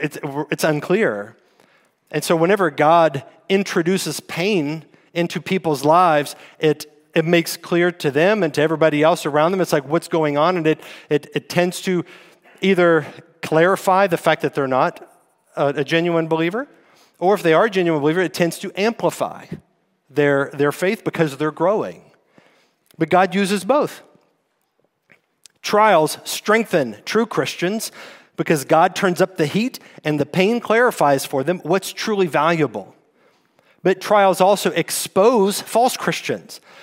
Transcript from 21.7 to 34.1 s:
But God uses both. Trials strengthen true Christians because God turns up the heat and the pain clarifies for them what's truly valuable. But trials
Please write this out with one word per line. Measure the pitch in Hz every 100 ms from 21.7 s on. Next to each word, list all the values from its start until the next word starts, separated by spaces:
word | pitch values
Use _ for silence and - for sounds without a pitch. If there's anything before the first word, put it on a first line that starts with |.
| 214 104 85 - _ _ _ _ _ _ _ _ -
But | 156
God | 180 190
uses | 190 190 202
both. | 190 277 170 - - _ _ _ _ _ _ _ _ _ _ _ _ _ - _
Trials | - 208 220 170 156 -
strengthen | - - - 220 226 170 123 104 -
true | 214 233
Christians | - 131 - 175 220 - - - - _ -
because | - 160 -
God | 160 185 -
turns | 196 175
up | 185 -
the | 147
heat | 185 247 - - -
and | 156 151
the | 143
pain | 180 190 240
clarifies | - 226 247 - 147 139 -
for | 139
them | 139 180
what's | 151 190 -
truly | - - 202 180
valuable. | 147 156 165 135 107 92 _ _ _ _ _ _ _ _ _
But | - 180
trials | -